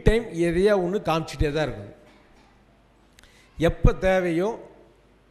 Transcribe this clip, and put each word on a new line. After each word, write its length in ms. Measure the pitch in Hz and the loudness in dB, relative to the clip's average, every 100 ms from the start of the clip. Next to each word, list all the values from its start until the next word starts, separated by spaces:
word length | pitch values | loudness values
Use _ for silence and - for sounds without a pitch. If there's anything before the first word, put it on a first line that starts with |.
| - | 2
டைம் 220 | 220 - 165 | 2 0 -2
எதையா 320 | 170 170 202 202 | -2 2 2 2
ஒண்ணு 160 | 175 202 165 | 0 -4 -2
காமிச்சிட்டே 420 | 160 156 135 151 | -2 -2 -2 -2
தான் 140 | 151 139 | -2 -4
இருக்குது. 240 | 104 101 - - - _ _ _ _ _ _ _ _ _ _ - - _ - | -6 -14 -20 -20 -20 _ _ _ _ _ _ _ _ _ _ -20 -20 _ -2
எப்போ 320 | 160 - - 160 185 | -2 4 4 4 0
தேவையோ 420 | 185 180 165 202 233 - - - _ _ _ _ | 0 0 -2 -2 -6 -14 -20 -20 _ _ _ _